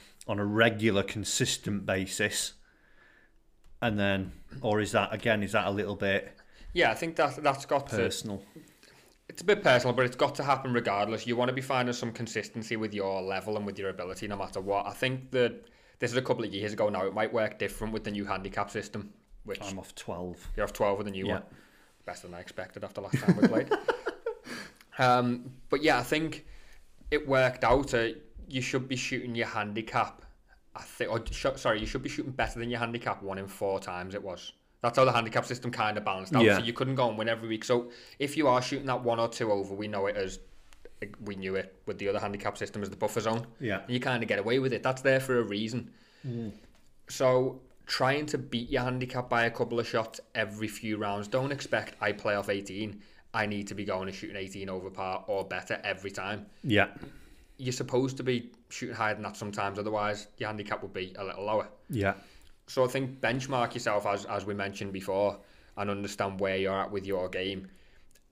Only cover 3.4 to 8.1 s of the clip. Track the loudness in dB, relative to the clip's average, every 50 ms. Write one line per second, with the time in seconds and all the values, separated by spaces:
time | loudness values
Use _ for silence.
3.4 | _ _ _ _ _ -20 -8 -2 0 0 2 2 2 2 2 2 0 -4 -8 -16
4.4 | -18 -16 -14 -4 0 2 2 2 2 4 4 2 2 2 -2 -2 2 2 2 4
5.4 | 2 2 2 2 2 4 2 0 0 -2 -2 0 2 2 4 2 2 -2 -14 -20
6.4 | -20 -20 -20 -20 -14 -6 2 4 4 4 4 2 -2 -4 2 2 2 2 2 2
7.4 | 2 2 2 2 0 0 0 0 0 0 0 0 2 0